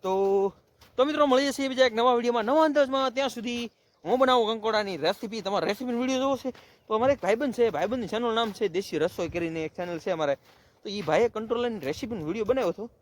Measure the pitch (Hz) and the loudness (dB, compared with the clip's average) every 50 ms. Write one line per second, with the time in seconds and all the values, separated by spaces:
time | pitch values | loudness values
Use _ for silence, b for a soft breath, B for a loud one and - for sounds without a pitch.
0 | - 190 190 190 196 196 196 196 196 196 - _ _ _ _ _ - - _ - | -2 0 0 2 2 4 4 4 2 0 -2 _ _ _ _ _ -20 -18 _ 0
1 | 254 294 311 302 294 285 254 254 277 277 262 - 277 269 262 247 254 254 220 220 | 0 2 4 2 4 6 6 4 4 2 0 -2 -2 -4 2 4 2 2 4 2
2 | 233 254 247 240 226 240 233 240 214 220 269 311 320 311 285 294 285 262 262 269 | 2 4 4 4 2 0 0 0 0 2 4 4 4 4 4 2 2 2 2 0
3 | 269 262 226 262 277 262 - 240 208 240 240 240 240 220 _ _ _ _ _ _ | 0 0 -2 -2 -4 -2 -4 -6 -6 -6 -6 -6 -6 -8 _ _ _ _ _ _
4 | _ 160 220 262 262 254 254 254 226 208 226 226 208 220 214 214 214 202 190 156 | _ -2 2 4 6 6 6 4 4 2 -2 -2 -2 0 0 0 0 0 -4 -2
5 | - 160 202 - - 220 208 226 190 190 202 196 156 - 208 - 262 247 240 233 | 0 -2 -2 -2 -4 -8 -8 -6 -6 -2 -2 0 0 0 -2 -2 -2 -4 -2 -2
6 | 254 254 262 254 254 269 277 247 - 262 240 B B B B B B _ 214 220 | 0 0 0 0 0 0 0 -2 -4 -8 -10 B B B B B B _ -2 0
7 | 233 262 285 - - 190 208 233 285 277 208 - 240 226 202 143 165 208 233 262 | 2 2 2 0 2 0 0 2 0 -4 0 2 2 2 2 0 -2 -2 -2 -4
8 | 233 165 - 214 240 240 220 226 233 220 196 - 220 196 160 180 196 - - 156 | -4 -4 -4 -2 -2 0 0 0 -2 -2 -2 -4 -4 -2 -2 -4 -6 -4 -2 -2
9 | 147 180 - - 180 165 - 175 170 165 160 160 160 160 _ - 180 175 175 160 | -2 -2 -2 -4 -8 -6 -4 -4 -4 -4 -4 -6 -6 -8 _ -8 -8 -6 -6 -6
10 | - 202 185 160 156 143 139 - b b b b b b b b _ - 196 208 | -4 -4 -2 -2 0 -2 -2 -4 b b b b b b b b _ -10 -8 -6
11 | 190 147 156 165 226 233 - 220 220 220 233 233 240 247 233 208 - - 156 - | -2 0 2 2 2 2 0 -4 -4 -4 -2 -2 -2 -2 -4 -4 -6 -6 -6 -6
12 | - 214 240 202 156 151 185 226 214 196 254 269 240 180 165 - 208 233 _ _ | -6 -8 -8 -6 -6 -6 -4 -4 -2 0 0 0 0 -2 -2 -4 -10 -14 _ _